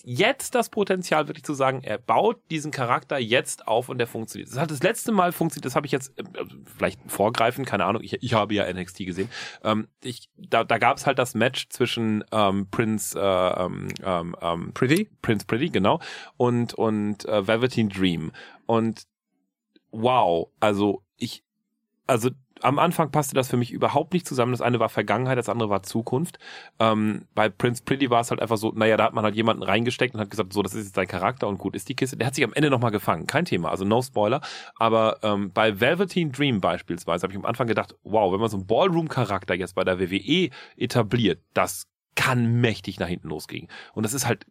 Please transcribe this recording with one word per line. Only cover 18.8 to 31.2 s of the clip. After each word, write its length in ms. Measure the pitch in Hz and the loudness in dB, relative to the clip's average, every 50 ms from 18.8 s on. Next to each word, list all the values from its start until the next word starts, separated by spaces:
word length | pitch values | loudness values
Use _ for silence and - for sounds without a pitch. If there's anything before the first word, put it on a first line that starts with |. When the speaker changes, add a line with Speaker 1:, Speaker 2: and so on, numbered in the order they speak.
| 113 113 107 - - _ _ _ _ _ _ _ _ _ _ _ _ _ _ _ _ _ | 2 0 -2 -6 -12 _ _ _ _ _ _ _ _ _ _ _ _ _ _ _ _ _
Speaker 1:
wow, 580 | - 113 110 123 127 120 107 87 85 82 - - _ _ | -4 0 2 2 4 4 4 4 2 2 0 -4 _ _
also 420 | - 107 104 98 104 101 95 - - _ _ | 2 2 4 4 2 2 2 -2 -6 _ _
ich, 260 | - 120 117 - - _ _ _ _ _ _ _ _ _ _ _ _ _ | -8 -8 -8 -8 -12 _ _ _ _ _ _ _ _ _ _ _ _ _
also 240 | - 131 110 113 127 131 - _ _ _ - - | 0 0 2 2 -2 -2 -4 _ _ _ -2 0
am 140 | 123 139 - | 2 4 4
Anfang 320 | 160 175 175 - 160 131 | 2 2 2 0 0 0
passte 240 | - 151 147 - - | 0 0 0 0 0
das 140 | 135 127 131 | 0 0 2
für 80 | - | 0
mich 140 | 123 120 - | 0 0 -2
überhaupt 420 | 123 135 123 113 - 143 160 - | 0 0 0 2 2 0 0 0
nicht 140 | - 175 - | -2 -2 -2
zusammen. 260 | - 151 127 117 123 | -2 0 0 0 0
Das 80 | 123 117 | 0 0
eine 200 | 135 120 123 113 | 0 2 2 2
war 80 | 117 110 | 2 0
Vergangenheit, 500 | - 113 107 104 101 113 131 131 131 123 | 0 -2 0 2 0 0 0 0 0 0
das 100 | 113 - | 0 -2
andere 220 | 101 117 113 104 | -2 -2 0 0
war 120 | 101 95 | 0 -2
Zukunft. 560 | - - - 113 113 - 127 135 170 175 - - - - - - - - _ - | -2 -4 -4 -4 -2 0 0 -2 -2 -4 -8 -14 -20 -20 -20 -20 -20 -12 _ 2
Ähm, 480 | 113 110 110 107 107 107 104 - - _ _ | 2 4 4 4 2 0 0 -2 -8 _ _
bei 140 | 107 107 107 | 2 2 2
Prince 340 | - - - 123 120 - - | 2 0 0 0 0 -2 -2
Pretty 260 | - 139 131 139 120 | -2 0 0 2 4
war 100 | 123 117 | 4 2
es 80 | 120 - | 2 0
halt 100 | 123 - | -2 -2
einfach 160 | - 110 113 | 0 0 0
so, 160 | 101 104 110 - | 0 0 -2 0
naja, 220 | 110 110 110 110 | 2 4 4 6
da 80 | 104 107 | 6 4
hat 100 | 113 - | 4 2
man 100 | 113 107 | 2 0
halt 100 | 107 101 | 2 2
jemanden 280 | 110 110 113 110 - | 2 2 2 2 0
reingesteckt 520 | - - 98 110 120 123 120 - 127 120 - | 0 2 2 2 2 0 0 0 -2 -2 -2
und 60 | 110 | -4
hat 100 | 104 101 | -6 -4
gesagt, 220 | 104 107 104 95 | -4 -4 -4 -2
so, 100 | 98 104 | 0 -2
das 120 | 95 98 107 | -2 -2 -4
ist 120 | 113 104 | -8 -10
jetzt 100 | 98 - | -4 -2
dein 100 | 98 95 | -2 -2
Charakter 400 | 92 - 87 | -2 -2 -2